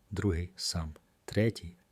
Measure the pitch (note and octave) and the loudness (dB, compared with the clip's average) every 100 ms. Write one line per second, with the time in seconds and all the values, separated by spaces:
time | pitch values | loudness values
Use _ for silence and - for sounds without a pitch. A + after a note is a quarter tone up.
0 | _ F#2 G2 E2+ F2 - - F2 D#2 D2+ | _ 0 2 2 -2 -4 -4 -2 -4 -8
1 | _ _ - - A2+ - F2 - _ | _ _ -2 2 2 2 -6 -16 _